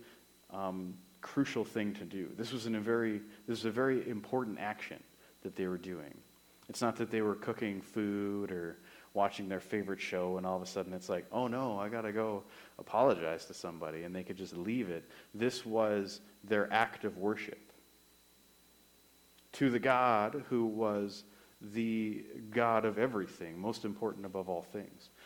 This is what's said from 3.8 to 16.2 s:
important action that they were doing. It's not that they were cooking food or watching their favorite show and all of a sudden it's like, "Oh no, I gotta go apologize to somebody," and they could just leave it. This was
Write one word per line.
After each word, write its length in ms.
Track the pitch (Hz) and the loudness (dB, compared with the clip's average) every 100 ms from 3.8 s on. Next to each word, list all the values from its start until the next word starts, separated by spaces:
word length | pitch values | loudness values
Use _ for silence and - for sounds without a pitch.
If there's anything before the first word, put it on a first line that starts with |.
| 135 127 - | 4 2 0
important 500 | 110 - 131 117 98 | -6 -2 -2 -2 -4
action 440 | 104 107 - - - - - - | -4 -6 -8 -12 -18 -20 -20 -12
that 120 | 98 | -8
they 120 | 95 92 | -2 -2
were 120 | 90 | -2
doing. 360 | 90 87 73 - - - - - - | -6 -10 -10 -16 -20 -20 -20 -18 -12
It's 100 | - | 0
not 160 | 117 110 | 0 2
that 140 | 113 | 0
they 100 | 113 | 2
were 140 | 107 | 2
cooking 460 | 101 - 113 110 98 | 0 -2 -2 -2 -2
food 720 | - 113 104 101 101 101 98 | -4 -2 0 0 0 -2 -2
or 280 | 90 85 - - - - | -4 -6 -8 -16 -20 -4
watching 360 | 101 101 - 95 | 2 2 2 -4
their 120 | 95 | -4
favorite 400 | - 107 95 95 | -2 -2 0 -4
show 360 | - 92 90 92 | -2 0 0 0
and 100 | 92 | 0
all 100 | 92 | -2
of 60 | |
a 40 | 90 | -2
sudden 260 | 98 90 | -4 -4
it's 160 | 92 90 | -6 -4
like, 180 | 90 - | -4 -2
"Oh 160 | 110 123 | -2 0
no, 300 | 120 131 101 | 0 -2 -2
I 100 | 104 | -2
gotta 240 | 117 110 | -2 -2
go 320 | 107 110 101 101 - - - | 0 0 -2 -6 -16 -18 -16
apologize 680 | - 107 135 90 80 82 - | 0 6 6 6 2 -2 -6
to 80 | |
somebody," 500 | 95 90 85 80 80 | -10 -8 -6 -6 -4
and 100 | 87 | -6
they 80 | 92 | -6
could 140 | 90 92 | -6 -8
just 200 | 92 87 | -8 -4
leave 320 | 90 123 98 | -2 0 -2
it. 200 | 85 - - - | -4 -8 -18 -14
This 320 | 104 120 123 113 | -2 0 0 0
was 540 | 110 107 104 98 - | 2 4 4 0 -6